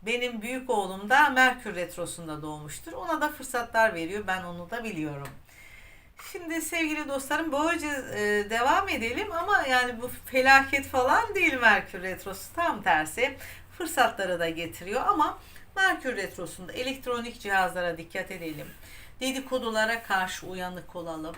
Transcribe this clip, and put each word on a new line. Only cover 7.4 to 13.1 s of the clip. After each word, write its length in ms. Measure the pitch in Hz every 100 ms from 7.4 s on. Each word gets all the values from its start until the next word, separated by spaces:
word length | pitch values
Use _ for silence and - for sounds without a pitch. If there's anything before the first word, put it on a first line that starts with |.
| 330
böylece, 340 | 277 311 339 294
e, 640 | 285 254 202 208 208 202
devam 380 | 226 254 339 392
edelim 440 | 302 226 269 415
ama 300 | 330 359 403
yani 400 | 294 254 247 233
bu 80 | 247 -
felaket 600 | - 262 262 269 269 277 269
falan 480 | 269 254 330 466
değil 200 | 403 349
Merkür 480 | 262 233 196 - 190
Retrosu. 520 | 185 180 - 185 -
Tam 280 | - 339 247
tersi 560 | 190 160 156